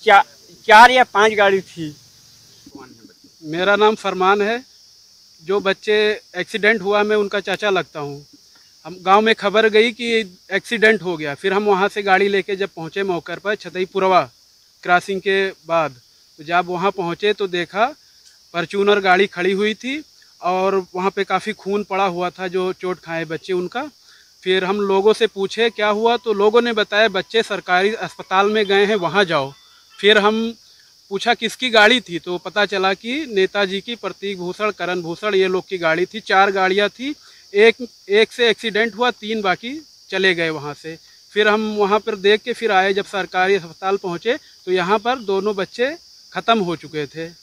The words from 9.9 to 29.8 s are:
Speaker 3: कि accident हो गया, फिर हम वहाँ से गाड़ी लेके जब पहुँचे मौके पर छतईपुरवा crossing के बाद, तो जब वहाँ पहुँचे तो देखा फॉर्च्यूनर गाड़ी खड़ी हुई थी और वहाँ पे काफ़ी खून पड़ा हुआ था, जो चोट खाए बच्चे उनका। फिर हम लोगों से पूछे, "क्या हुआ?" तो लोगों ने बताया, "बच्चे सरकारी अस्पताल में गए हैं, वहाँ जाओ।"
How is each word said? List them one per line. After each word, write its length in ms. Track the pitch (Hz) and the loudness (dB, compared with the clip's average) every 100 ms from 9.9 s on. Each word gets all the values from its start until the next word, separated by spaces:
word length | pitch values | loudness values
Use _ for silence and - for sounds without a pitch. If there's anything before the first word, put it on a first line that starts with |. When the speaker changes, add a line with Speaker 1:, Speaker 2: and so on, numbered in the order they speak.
Speaker 3:
कि 460 | 220 233 226 202 180 _ | 0 -2 -2 -2 -14 _
accident 500 | 196 - 233 214 220 | -6 -4 0 2 2
हो 140 | 165 165 | -2 -6
गया, 180 | 151 | -6
फिर 180 | 143 196 | -6 -2
हम 120 | 196 | 0
वहाँ 240 | 208 190 202 | 2 2 0
से 140 | 208 | -2
गाड़ी 260 | 202 190 202 | 0 2 2
लेके 280 | 196 185 196 | -2 -4 -6
जब 120 | 196 | -6
पहुँचे 340 | - 160 196 | -8 -10 -6
मौके 340 | 196 175 151 170 | -4 -4 -6 -10
पर 180 | 196 | -6
छतईपुरवा 760 | 208 175 165 185 196 185 185 131 _ _ _ _ _ | -6 -8 -8 -6 -2 2 2 0 _ _ _ _ _
crossing 380 | - 180 - 196 | 0 0 0 -6
के 300 | 196 196 190 175 156 | -2 -2 -2 -6 -4
बाद, 340 | 170 151 123 _ _ _ _ | -2 -2 -6 _ _ _ _
तो 60 | |
जब 220 | 156 175 175 | -2 -2 0
वहाँ 240 | 180 190 | -2 -2
पहुँचे 420 | 196 170 170 208 | -2 -6 -2 -2
तो 140 | 208 196 | -2 -4
देखा 400 | 175 170 185 240 302 _ _ - _ _ | -4 -6 -2 -2 -4 _ _ -20 _ _
फॉर्च्यूनर 480 | 170 165 202 202 208 | -8 -6 -2 2 2
गाड़ी 260 | 190 180 202 | 4 2 2
खड़ी 260 | - 180 | 0 -2
हुई 220 | 196 214 | 0 -2
थी 280 | 214 247 285 294 _ _ _ | -4 -8 -10 -12 _ _ _
और 440 | 175 185 190 190 180 | -4 -2 0 -2 -4
वहाँ 160 | 180 185 | -6 -4
पे 140 | 196 | -4
काफ़ी 280 | 196 190 214 | -4 -4 -4
खून 320 | 202 185 202 | -10 -6 -6
पड़ा 220 | 208 190 196 | -4 -2 -2
हुआ 240 | 175 180 | -2 -6
था, 180 | 175 185 | -6 -6
जो 240 | 180 185 | -4 -4
चोट 260 | 180 185 180 | -6 -8 -8
खाए 260 | 160 165 | -8 -8
बच्चे 280 | 160 160 - | -8 -10 -6
उनका। 380 | 180 180 240 294 _ _ _ _ _ | -6 -4 -8 -10 _ _ _ _ _
फिर 220 | 185 185 | -2 -2
हम 160 | 185 208 | 0 -2
लोगों 320 | 202 196 202 | 2 2 4
से 140 | 214 220 | 2 0
पूछे, 440 | - 196 - 233 | -2 -6 -2 -4
"क्या 180 | 226 208 | 0 -2
हुआ?" 280 | 208 233 233 | 2 0 0
तो 160 | 233 | -2
लोगों 300 | 208 208 226 | 2 4 4
ने 100 | 240 | 2
बताया, 360 | 220 202 208 220 | 0 -2 2 2
"बच्चे 340 | 190 175 226 | 0 -2 -2
सरकारी 520 | 220 196 170 180 196 | -2 -6 0 2 2
अस्पताल 520 | 220 180 - 185 190 202 | -2 -8 -12 -2 0 2
में 200 | 214 202 | 2 2
गए 180 | 196 202 | 2 2
हैं, 100 | 214 | 0
वहाँ 280 | 170 175 | 0 0
जाओ।" 280 | 196 160 135 143 _ _ | 2 0 -4 -10 _ _